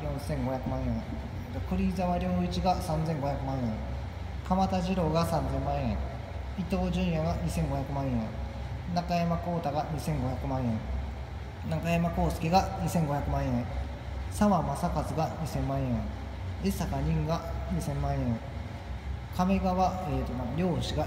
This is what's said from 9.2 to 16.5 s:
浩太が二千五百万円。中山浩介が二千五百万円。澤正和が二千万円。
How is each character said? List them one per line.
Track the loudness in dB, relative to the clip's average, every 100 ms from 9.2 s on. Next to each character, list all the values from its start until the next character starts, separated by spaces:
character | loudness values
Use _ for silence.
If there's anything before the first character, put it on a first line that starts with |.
| 2 0
浩 | 0 -2
太 | 0
が | 0 0
二 | -2
千 | -2 0
五 | 0
百 | -2 -2
万 | 0
円。 | 0 0 -2 -4 -4 -6 -8 -8 -8 -8 -4
中 | -2 2
山 | 2 2
浩 | 2 2
介 | 2 4
が | 4 4 0
二 | 0
千 | 2 2
五 |
百 | 0 0
万 | 0
円。 | 2 0 0 -4 -4 -6 -8 -6 -4
澤 | 2 4 6
正 | 2 0 0
和 | 0
が | 0 0 0 0
二 | -2
千 | -2 0
万 | 0
円。 | 2 0 -2 -6 -8 -8 -6